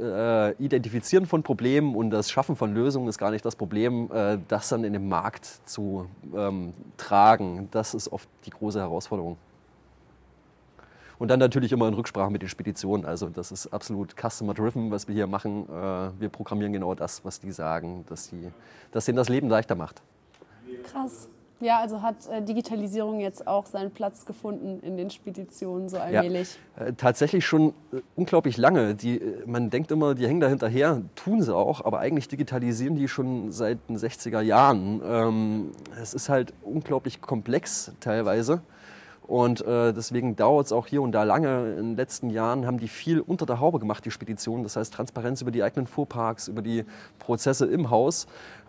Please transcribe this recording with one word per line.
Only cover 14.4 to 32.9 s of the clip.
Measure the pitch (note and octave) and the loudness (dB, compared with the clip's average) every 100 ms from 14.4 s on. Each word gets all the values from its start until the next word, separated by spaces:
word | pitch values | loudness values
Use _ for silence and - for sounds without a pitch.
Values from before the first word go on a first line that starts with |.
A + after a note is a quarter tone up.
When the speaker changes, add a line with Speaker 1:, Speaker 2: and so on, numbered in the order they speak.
| G#2 G2+ A2 B2 A2+ | -6 -2 -2 -2 -4
Speaker 1:
was | G2+ - | -4 -4
wir | |
hier | G#2 G2 | -4 -2
machen. | G2 G#2+ G#2 - | -4 -4 -8 -8
Äh, | D#2+ F#2+ F#2 F#2 F#2+ | -8 -6 -4 -6 -6
wir | G#2 | -10
programmieren | - G#2 G#2+ G#2 | -8 -6 -4 -2
genau | G2+ F2+ | -2 -4
das, | F#2 E2 - | -4 -6 -8
was | - - | -12 -12
die | G2 | -12
sagen, | E2+ D#2+ D#2+ E2+ F2+ E2 | -8 -4 -4 -6 -12 -12
dass | E2 - | -14 -14
die, | F2 E2+ - - - - | -14 -14 -16 -20 -20 -8
dass | A2+ A#2+ | -4 0
denen | B2 | 2
das | A#2 | 2
Leben | B2+ C3+ | 2 2
leichter | A2 A2+ | 2 2
macht. | F2 D#2 - _ _ _ _ - G#2+ B2 B2 - | -4 -6 -14 _ _ _ _ -20 -20 -18 -16 -12
Speaker 2:
Krass. | C4+ C4 - - - _ - | -8 -8 -10 -20 -20 _ -6
Ja, | A#3 A3+ | 0 2
also | A3+ G#3+ | 2 -2
hat, | A3+ A3 - | -4 -4 -8
äh, | A3 | -6
Digitalisierung | G#3 A3+ - A3 G3+ G#3+ G#3+ G#3+ | -4 -4 -4 -4 -4 -4 -4 -2
jetzt | G3 F#3+ - | -4 -6 -2
auch | G3+ | -2
seinen | G3+ G3 G3 | -2 -6 -6
Platz | G3 G3+ - - | -6 -6 -6 -16
gefunden | G#3+ G#3+ G3+ G3 F#3+ | -12 -8 -8 -8 -8
in | E3 F#3 | -8 -6
den | F#3+ | -6
Speditionen | - - F#3 F#3 - F#3+ F3+ F#3 | -8 -14 -12 -12 -10 -6 -6 -6
so | F3+ | -6
Speaker 1:
Ja. | |
Speaker 2:
allmählich? | E3+ G#3 F3 F3+ F3+ - - - | 0 0 2 0 -4 -10 -18 -8
Speaker 1:
Äh, | B2 | -8
tatsächlich | B2 B2+ A#2 D3 F#3+ - | 2 2 4 4 4 4
schon, | D#3 D#3 - - | 6 6 2 -8
äh, | C3 - | -10 -8
unglaublich | - F3+ E3 D3 A#2+ | -4 4 4 4 6
lange. | C3 F3 G#2+ | 6 8 4
Die, | G#2 A#2 A#2+ | 2 0 -2
äh, | G#2+ G#2 A#2 | -2 -6 -4
man | A#2+ A#2 | -2 0
denkt | - D#3 | 0 0
immer, | D#3 D3 | 2 2
die | C3 B2 | 2 2
hängen | E3 | 4
da | C#3 | 4
hinterher, | C3+ A2+ B2 D3+ C3+ F2+ | 4 2 4 4 2 -2
tun | - F3+ A3 | -8 0 2
sie | C3+ F2+ | 4 2
auch, | G#2+ - | 2 2
aber | - - | 0 0
eigentlich | B2+ D3 - | 2 0 -2
digitalisieren | C#3 C#3 B2+ A#2+ A2+ C3+ | -4 -2 0 0 0 0